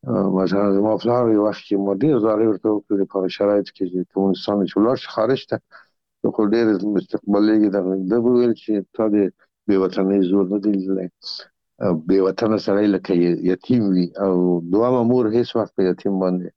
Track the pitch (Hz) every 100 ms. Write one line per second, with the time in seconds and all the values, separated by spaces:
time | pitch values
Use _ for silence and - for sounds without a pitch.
0 | 135 107 98 95 92 98 101 98 104 107
1 | 113 120 120 107 104 101 - 101 98 95
2 | 139 135 107 107 113 95 110 104 - 101
3 | 95 98 92 - 101 104 95 - 92 90
4 | 90 - 98 90 - 104 92 - 107 131
5 | - - 110 131 - 113 _ - - _
6 | _ _ - - 107 113 113 101 101 98
7 | 90 - - 101 107 110 107 98 92 95
8 | 95 117 117 123 120 110 - 107 95 -
9 | 110 104 95 - _ _ - 98 95 95
10 | 95 101 92 98 92 101 101 101 92 95
11 | 92 _ - - - _ _ _ 101 85
12 | 80 98 95 92 110 107 90 101 104 95
13 | 92 90 87 85 85 92 - 127 104 92
14 | 87 - 98 90 90 87 85 95 120 127
15 | 117 127 113 113 120 117 101 - 95 90
16 | 101 95 92 90 87